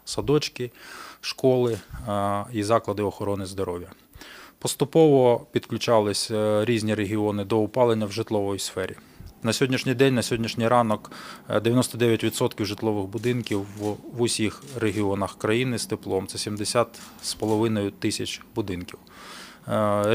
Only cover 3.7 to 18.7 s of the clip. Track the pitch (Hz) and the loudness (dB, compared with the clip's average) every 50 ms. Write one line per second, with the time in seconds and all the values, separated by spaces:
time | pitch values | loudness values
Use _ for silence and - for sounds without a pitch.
3.7 | 87 87 87 87 - - _ _ - - - - - - - - - _ - 123 | -4 -6 -10 -12 -16 -20 _ _ -20 -20 -20 -20 -18 -20 -20 -20 -16 _ -6 -6
4.7 | - - 143 - - 165 160 156 143 135 127 123 120 117 - - - 117 - - | -2 -2 -2 2 6 6 8 8 8 8 8 6 6 4 0 -2 -2 -2 -2 0
5.7 | 117 110 - - 120 110 104 104 98 - - - 113 107 107 107 107 107 107 107 | -4 -2 2 4 4 6 4 4 0 -2 -2 -2 0 0 2 2 2 2 2 2
6.7 | 120 110 107 107 107 104 104 95 107 107 104 104 101 104 101 98 117 110 107 104 | 2 2 2 0 0 0 0 -2 0 0 0 0 0 -2 -2 0 2 2 2 2
7.7 | - 131 123 120 113 110 107 101 101 113 107 - 110 104 101 98 98 95 - - | 2 4 4 4 4 2 0 -2 -4 -6 -4 -2 0 0 0 0 -2 -4 -6 -6
8.7 | - 95 95 - - - - - - - - - - - - 113 107 - 143 127 | -6 -6 -6 -6 -8 -12 -18 -20 -20 -20 -20 -20 -14 -4 -2 -2 0 2 2 0
9.7 | 131 123 - 135 127 120 135 135 131 120 110 - 143 113 117 110 - 123 113 113 | 0 0 0 -2 2 4 4 4 4 2 0 0 -2 -2 -2 -2 -2 0 2 4
10.7 | 120 123 120 110 107 104 - - - - - - - - - - 107 107 104 113 | 4 4 4 4 0 -2 -4 -10 -16 -16 -16 -16 -16 -16 -8 -2 -2 0 2 4
11.7 | 117 127 120 - - 117 120 117 113 104 107 113 - - 131 120 - - 110 95 | 4 4 2 2 0 0 2 4 4 2 2 -2 0 0 -2 -2 -2 -2 -4 -4
12.7 | 101 - 110 110 104 104 95 95 104 117 107 123 123 123 113 - 107 101 98 101 | -4 -2 -2 -2 0 0 -2 -4 -6 -4 -2 -2 -2 -2 -2 -2 -2 -4 -4 -6
13.7 | 98 104 104 104 104 - - - - 117 117 113 - - 110 101 - - - - | -8 -6 -4 -4 -4 -6 -8 -10 -2 -2 0 0 2 0 0 -2 -2 -6 -12 -12
14.7 | 139 117 110 107 92 104 104 98 98 98 98 92 - - - 104 110 120 131 131 | -6 -2 -2 0 0 0 0 0 0 0 -2 -4 -4 -4 0 2 2 2 2 0
15.7 | 120 107 95 95 110 101 - 98 98 95 95 98 - 92 - 110 104 104 104 - | -2 -4 -4 -4 -6 -6 -4 -4 -2 -2 -2 -4 -6 -8 -6 -6 -6 -4 -4 0
16.7 | - 123 117 - - - - - - - - - - - 110 107 110 107 113 117 | 2 2 0 0 -2 -10 -18 -20 -18 -12 -10 -10 -6 -4 0 0 2 2 2 2
17.7 | 110 104 101 101 101 - - 110 101 - 104 - - - - - - 113 107 95 | 2 0 0 -2 -4 -4 -4 -4 -2 -4 -6 -8 -8 -10 -14 -8 -6 -6 -4 -4